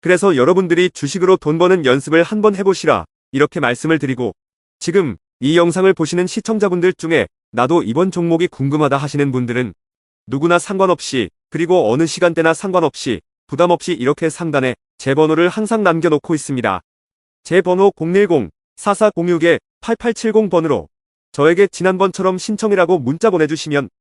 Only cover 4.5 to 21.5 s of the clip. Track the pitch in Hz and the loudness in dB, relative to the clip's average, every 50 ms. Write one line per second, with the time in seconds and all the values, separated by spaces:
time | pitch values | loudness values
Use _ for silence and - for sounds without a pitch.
4.5 | _ _ _ _ _ _ - - 165 202 180 139 98 - _ _ _ _ 127 135 | _ _ _ _ _ _ -8 0 0 0 0 0 -4 -10 _ _ _ _ -2 2
5.5 | 160 170 170 170 160 185 185 190 180 - 160 147 - 175 180 180 - 233 - - | 2 4 4 2 2 2 2 2 2 2 0 -4 -2 -2 -4 -2 -4 -8 -6 -4
6.5 | 226 214 202 202 180 180 170 185 180 _ - 165 165 147 104 - _ _ _ _ | -2 0 0 0 0 0 0 0 -2 _ -4 -2 0 0 0 -2 _ _ _ _
7.5 | - 113 123 127 165 170 143 104 117 147 180 190 175 180 170 170 165 165 175 175 | -4 -2 0 2 2 0 0 0 -2 -2 -2 -2 -2 -4 -2 0 0 0 -2 -4
8.5 | - - 135 139 143 151 151 143 135 135 143 143 - 143 143 139 127 127 123 120 | -4 -4 -4 -2 0 0 0 0 0 -2 -4 -4 -2 -2 -2 0 0 -4 -4 -2
9.5 | 120 123 127 107 85 _ _ _ _ _ _ _ _ _ _ - 113 139 147 170 | -4 -4 -4 -6 -8 _ _ _ _ _ _ _ _ _ _ -8 -6 -2 0 2
10.5 | 175 175 - - 208 190 190 185 175 - - - - 131 107 85 _ _ _ _ | 0 0 0 -2 -2 -2 0 0 0 -2 -4 -6 -4 -4 -4 -4 _ _ _ _
11.5 | - 156 170 165 185 180 143 107 113 139 165 160 - - 180 175 165 165 160 160 | -6 -6 -2 0 2 2 2 2 2 0 0 -2 -2 0 0 0 0 2 2 2
12.5 | 165 - - 196 180 180 165 143 - - - 143 113 82 _ _ _ _ _ _ | 0 0 -4 -2 0 0 0 0 -2 -4 -6 -6 -6 -6 _ _ _ _ _ _
13.5 | - 135 170 175 175 165 - - 175 135 120 127 151 - 170 160 151 - 175 165 | -2 0 2 2 2 0 -2 -6 -6 -2 0 -2 -2 0 -2 -4 -4 -4 -8 -2
14.5 | 143 143 131 127 120 _ _ _ _ _ - 135 135 143 156 156 156 156 170 180 | -2 -2 -2 -2 -4 _ _ _ _ _ -4 -2 2 2 2 2 4 2 2 0
15.5 | 175 - 214 202 226 220 208 185 165 165 156 175 151 147 _ - 170 151 - - | 0 -2 -4 -2 -2 0 2 2 0 2 0 0 0 0 _ -2 -6 -4 -4 -6
16.5 | 139 127 113 110 95 90 _ _ _ _ _ _ _ _ _ _ _ _ _ - | -6 -4 -2 -2 -4 -4 _ _ _ _ _ _ _ _ _ _ _ _ _ 0
17.5 | 160 180 185 180 180 185 196 202 190 _ 156 165 175 196 208 190 170 143 107 78 | 0 0 2 2 2 4 4 2 2 _ -6 -2 2 2 2 2 2 0 0 -2
18.5 | _ _ _ _ _ - - 208 202 - 220 208 - - 170 175 175 165 151 170 | _ _ _ _ _ -8 -4 -2 0 2 2 0 0 0 -2 0 0 2 2 2
19.5 | 160 117 _ _ _ _ - - 233 - - 240 226 - - 220 208 220 220 196 | 2 2 _ _ _ _ -6 -6 -6 -4 -4 -6 -6 -2 -4 0 0 2 0 2
20.5 | 180 175 160 160 135 104 78 - _ _ _ _ _ _ _ _ _ - 143 156 | 0 0 0 0 -2 -2 -4 -8 _ _ _ _ _ _ _ _ _ 0 2 2